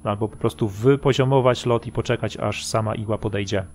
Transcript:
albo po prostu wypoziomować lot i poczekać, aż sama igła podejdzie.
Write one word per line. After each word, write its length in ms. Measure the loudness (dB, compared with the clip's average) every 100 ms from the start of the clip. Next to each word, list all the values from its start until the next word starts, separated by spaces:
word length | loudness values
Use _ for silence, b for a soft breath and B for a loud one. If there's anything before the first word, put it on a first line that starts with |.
albo 240 | -2 -2 -4
po 80 | -2
prostu 320 | -4 0 -4
wypoziomować 960 | 2 2 4 2 2 4 4 4 2 2
lot 200 | 0 0
i 60 |
poczekać, 440 | -6 -2 0 -2 -4
aż 280 | -4 -4
sama 300 | -2 0 0
igła 240 | -4 -2 -2
podejdzie. 480 | -2 -2 0 -2 -2